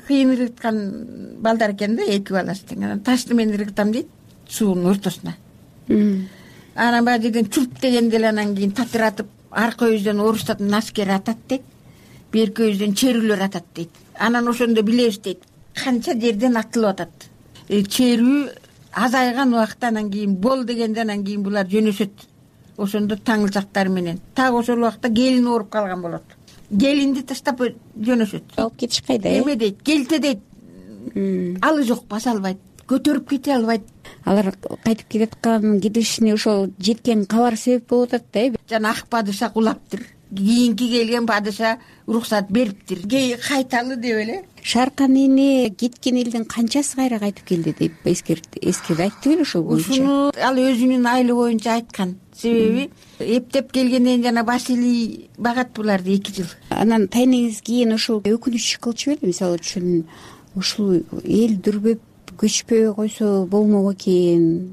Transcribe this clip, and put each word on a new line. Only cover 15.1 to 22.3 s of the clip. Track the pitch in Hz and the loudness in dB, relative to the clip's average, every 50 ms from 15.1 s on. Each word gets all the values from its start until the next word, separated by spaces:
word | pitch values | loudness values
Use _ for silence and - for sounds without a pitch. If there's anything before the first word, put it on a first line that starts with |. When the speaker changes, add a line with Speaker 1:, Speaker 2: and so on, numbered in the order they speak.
| 202 - | 0 -2
Speaker 1:
дейт. | - 196 180 - - _ _ - - - - | -6 -10 -10 -10 -14 _ _ -20 -20 -16 -12
Канча | - - 269 247 233 240 349 330 | -6 -2 -2 -2 -2 0 -2 -2
жерден | 226 220 240 220 202 240 254 240 | 0 0 0 0 2 2 2 2
атылып | 226 220 226 - 233 220 202 190 | 0 -2 -2 -2 0 0 0 0
атат. | 190 175 - - - - - - - - - - - - - | -2 -8 -12 -12 -20 -20 -20 -20 -20 -20 -20 -20 -20 -8 -2
Э, | 196 208 196 | 0 0 0
черүү | 202 - - 254 247 240 226 240 254 277 285 285 233 - - - - - - - _ - | 0 0 2 2 4 4 4 4 4 4 2 0 -4 -8 -16 -20 -20 -20 -20 -20 _ -6
азайган | 180 220 247 226 262 254 247 233 254 277 254 233 | -2 -2 0 2 2 0 0 0 0 0 2 2
убакта | 233 220 220 - - 247 240 | 2 2 0 -2 -4 -4 -2
анан | 226 214 214 208 | -2 -2 -4 -4
кийин | 196 208 214 202 196 | -4 -4 -2 -2 -2
бол | 180 185 254 269 269 247 | 0 0 0 0 0 -2
дегенде | 220 247 233 233 220 220 226 | -4 -4 -4 -2 -2 -2 -2
анан | 226 214 208 202 196 | -4 -4 -4 -4 -6
кийин | 196 208 208 196 | -6 -6 -4 -4
булар | 196 208 208 190 | -2 -2 -2 -2
жөнөшөт. | 180 196 214 220 214 202 202 220 - - - - _ | 0 0 2 2 2 0 0 -4 -6 -6 -14 -20 _